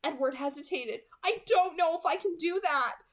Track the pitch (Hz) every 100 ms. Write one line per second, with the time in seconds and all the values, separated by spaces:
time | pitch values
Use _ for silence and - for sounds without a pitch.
0 | 311 277 269 262 285 285 - 339 240 220
1 | - - - 453 - 381 370 330 339 339
2 | 359 370 403 339 339 370 359 285 247 -
3 | _